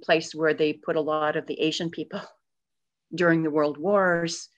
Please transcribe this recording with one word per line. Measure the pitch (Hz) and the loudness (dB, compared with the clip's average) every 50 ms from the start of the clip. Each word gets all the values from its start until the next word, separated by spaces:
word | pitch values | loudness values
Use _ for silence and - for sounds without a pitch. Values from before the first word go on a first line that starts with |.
place | - - 170 160 160 - - | 0 0 2 2 0 -4 -6
where | 156 160 156 156 | -2 0 0 2
they | 143 160 151 | 2 0 0
put | 151 151 - - 165 | 0 -2 -4 -4 -2
a | 160 | -2
lot | 151 147 156 156 151 151 151 | 0 0 -2 0 0 0 -2
of | 151 151 | -2 -4
the | - 147 - | -6 -4 -2
Asian | - 160 156 - 180 165 | -2 -2 -2 -2 -6 -6
people | 170 - 151 - - 196 - - _ _ _ _ _ _ _ _ | -6 -8 -10 -10 -10 -12 -12 -14 _ _ _ _ _ _ _ _
<laughs> | _ _ _ _ _ _ _ - - | _ _ _ _ _ _ _ -10 -4
during | 160 175 170 165 165 | 0 2 4 4 4
the | 160 156 | 2 0
World | 143 156 147 147 147 147 | 2 2 2 0 0 -2
Wars. | 151 185 208 202 190 180 175 170 170 165 165 - - - _ | -2 2 2 4 4 4 2 2 0 -2 -6 -8 -12 -16 _